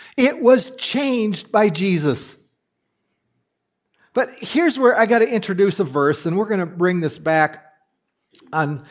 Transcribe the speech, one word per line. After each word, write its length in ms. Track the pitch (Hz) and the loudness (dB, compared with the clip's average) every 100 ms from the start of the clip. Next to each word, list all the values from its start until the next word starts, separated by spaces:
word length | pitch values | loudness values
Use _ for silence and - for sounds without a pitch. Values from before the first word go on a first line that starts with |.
| - - | -10 0
It 240 | 262 320 | 0 2
was 300 | 240 254 - | 4 4 2
changed 800 | - - 262 277 247 214 180 - | -12 -6 -4 -2 -2 -2 -4 -2
by 200 | 208 214 | 2 2
Jesus. 680 | 160 196 175 147 117 - - _ _ _ _ _ _ _ _ _ _ _ _ _ _ _ _ _ | 0 0 0 0 -2 -8 -20 _ _ _ _ _ _ _ _ _ _ _ _ _ _ _ _ _
But 180 | 247 254 - | -4 -4 -8
here's 400 | - 294 339 254 | -4 0 0 2
where 200 | 247 220 | 2 4
I 80 | 220 | 2
gotta 220 | 233 247 | 2 2
introduce 520 | 220 196 185 202 - | 0 -4 0 0 0
a 40 | |
verse, 400 | 151 143 143 143 165 | -2 0 0 0 -2
and 100 | 185 | -2
we're 120 | 214 | -2
gonna 180 | 202 170 | -2 -4
bring 340 | 175 180 180 | -2 -2 0
this 180 | 156 - | -4 -4
back 460 | 160 160 151 - _ _ _ _ _ _ _ - - | -2 0 0 -4 _ _ _ _ _ _ _ -20 -8
on, 340 | 156 147 147 - | -4 -4 -6 -14